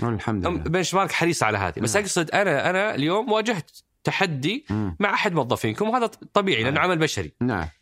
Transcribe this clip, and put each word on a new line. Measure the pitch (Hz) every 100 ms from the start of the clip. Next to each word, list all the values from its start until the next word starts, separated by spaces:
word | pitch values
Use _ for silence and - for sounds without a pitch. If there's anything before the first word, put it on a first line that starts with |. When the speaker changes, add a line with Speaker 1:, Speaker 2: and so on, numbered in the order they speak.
Speaker 1:
الحمد | 117 107 - 107 90
لله. | 170
Speaker 2:
أم-، |
بنشمارك | 76 180 170 185 185
حريص | - 170 160
على | 110 104
هذه. | 92 -
بس | 110 196
Speaker 1:
نعم. |
Speaker 2:
أقصد | 196 185 160
أنا، | 175 196 139 113
أنا | 185 208
اليوم | - 151 196 226
واجهت | 214 220 202 - - - _
تحدي | - - 190 139 143 254 -
Speaker 1:
مم. | 104 101 82
Speaker 2:
مع | 202
أحد | 233 208
موظفينكم، | 165 120 107 113 107 208
وهذا | 247 226
طبيعي | - - 202 196 120
لأنه | 117
Speaker 1:
نعم. | 147
Speaker 2:
عمل | 175 170
بشري. | 156 - 78 -
Speaker 1:
نعم. | 123 101 80 -